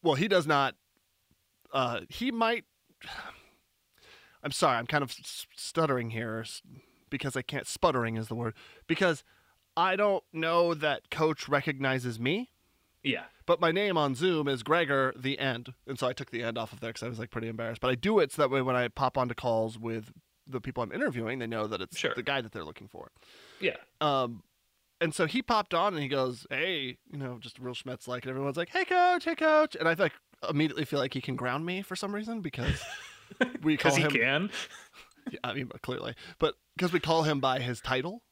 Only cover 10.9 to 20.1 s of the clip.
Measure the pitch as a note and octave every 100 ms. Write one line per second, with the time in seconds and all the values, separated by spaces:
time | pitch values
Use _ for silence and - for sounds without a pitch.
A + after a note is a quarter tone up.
10.9 | C#3 _ - D#3+ D3+ - C#3+ C#3 C3+ C3+
11.9 | C3 B2 A2+ A#2+ F#3 B3 _ _ _ _
12.9 | _ C#3+ B2 - _ - E3+ E3+ E3 G#3
13.9 | E3+ C#3+ B2+ F3+ E3 C#3+ C3+ A2+ D#3+ D#3+
14.9 | C#3 C3 C3 B2+ C#3 C3+ A#2+ A#2+ B2 -
15.9 | C3 B2+ B2+ C3+ A#2 A#2 A#2 A2 G2+ A#2
16.9 | A2+ A#2 A2+ A#2+ A#2+ A2+ A2 A2+ A2+ -
17.9 | B2+ F#3 A3 A3+ - C#3+ C3+ C3 B2 A#2+
18.9 | - C3+ C3+ B2+ A#2 B2+ A2+ A2+ A2 A2+
19.9 | A2+ G#2+